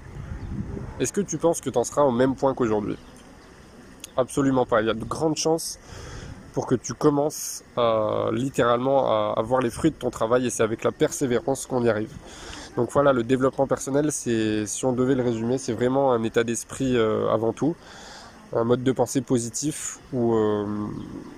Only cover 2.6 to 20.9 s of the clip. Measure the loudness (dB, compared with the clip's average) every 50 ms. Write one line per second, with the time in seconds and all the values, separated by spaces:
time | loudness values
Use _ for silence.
2.6 | 2 2 2 0 0 -2 -6 -8 -10 -18 -20 -20 -20 -20 -20 -20 -20 -20 -20 -20
3.6 | -20 -20 -20 -20 -20 -20 -20 -20 -20 -6 -2 -2 -2 0 0 0 2 2 4 2
4.6 | 2 4 2 2 2 2 0 -2 -4 -6 -4 -2 0 0 0 0 0 0 0 0
5.6 | -2 -6 -10 -12 -16 -18 -18 -16 -16 -14 -14 -14 -14 -14 -14 -16 -18 -8 -6 -6
6.6 | -2 0 -2 -2 -2 -6 -6 0 2 2 4 4 0 -2 -2 -6 -10 -10 -10 -12
7.6 | -14 -8 -2 0 2 2 2 2 0 0 0 0 -2 -2 -2 -2 -4 -2 0 2
8.6 | 2 4 2 2 2 2 2 2 4 4 2 2 2 0 0 -2 0 0 0 2
9.6 | 2 0 -2 0 0 0 0 0 -4 -6 -2 -2 0 2 2 2 2 0 0 0
10.6 | 0 0 0 0 -2 -2 0 0 0 0 0 -2 0 0 0 0 0 0 -2 -2
11.6 | -4 -4 -2 0 2 2 2 0 -2 -6 -10 -14 -18 -18 -18 -16 -16 -16 -16 -16
12.6 | -16 -6 -2 -2 -2 2 2 4 4 6 4 4 2 2 2 2 2 2 2 2
13.6 | 0 0 0 -2 -2 -2 0 2 2 0 -2 -2 -2 0 0 2 2 2 0 0
14.6 | -2 -4 -4 -2 -2 0 2 2 2 2 2 2 2 0 0 0 0 -2 -2 -2
15.6 | -2 -4 -2 0 0 2 4 4 4 4 4 4 2 2 2 2 0 2 -2 -4
16.6 | -6 -10 -6 -4 0 2 4 4 4 4 2 2 2 2 2 2 2 0 0 0
17.6 | 0 -2 -2 -4 -10 -18 -20 -20 -18 -18 -18 -20 -20 -20 -20 -20 -16 -6 -2 -2
18.6 | 2 2 2 2 2 0 2 2 0 0 0 -2 0 0 0 0 0 -2 -6 -4
19.6 | -4 -4 -6 -6 -8 -10 -10 -12 -12 -6 -2 0 2 2 2 4 2 2 2 0
20.6 | -2 -4 -4 -4 -6 -6